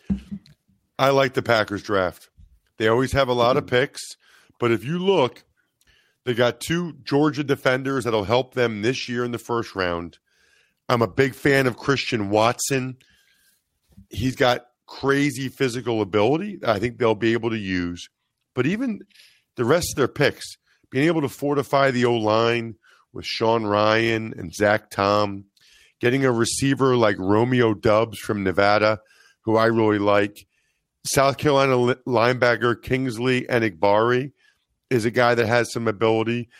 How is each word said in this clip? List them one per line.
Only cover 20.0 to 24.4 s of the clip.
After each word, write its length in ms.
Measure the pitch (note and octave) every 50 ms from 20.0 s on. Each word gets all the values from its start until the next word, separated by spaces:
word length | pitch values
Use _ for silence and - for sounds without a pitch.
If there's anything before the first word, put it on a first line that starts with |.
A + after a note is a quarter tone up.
| B2+ -
picks, 480 | - - C#3+ A#2 - - - - - - _ _ _ _ _ _
being 160 | - C3 D3
able 160 | E3+ E3+ D#3+
to 60 | C#3 B2
fortify 600 | - - - C#3+ C#3+ C3+ B2 - C#3+ C3+ C#3 C3+
the 140 | B2 B2 B2
O-line 680 | A#2+ A#2+ A2+ G#2+ G#2+ G#2+ A2+ A#2 A#2 A#2 A#2+ A2+ A2+ A2 - _ _ _ _ _ _
with 120 | - F#2 F2
Sean 380 | - - - A#2 A2+ A2+ A#2
Rhyan 760 | A2 G#2 G2+ G#2 G#2+ G#2+ A2 A2+ A2+ A#2 A2+ A2 A2 A2 -
and 140 | -